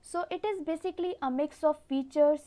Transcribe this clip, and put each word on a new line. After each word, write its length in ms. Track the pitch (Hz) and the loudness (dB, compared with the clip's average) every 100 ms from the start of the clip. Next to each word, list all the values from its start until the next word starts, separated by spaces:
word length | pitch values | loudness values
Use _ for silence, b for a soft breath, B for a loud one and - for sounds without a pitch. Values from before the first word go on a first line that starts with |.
So 240 | - 339 349 | -6 -6 -4
it 120 | 349 | -4
is 180 | 427 392 | -4 -4
basically 540 | 311 320 370 359 359 359 | -4 -4 -6 -4 -6 -4
a 80 | 269 | -4
mix 340 | 254 302 - | -2 -4 0
of 140 | 311 302 _ | 0 0 _
features 500 | 269 269 302 294 294 | -4 -2 4 4 4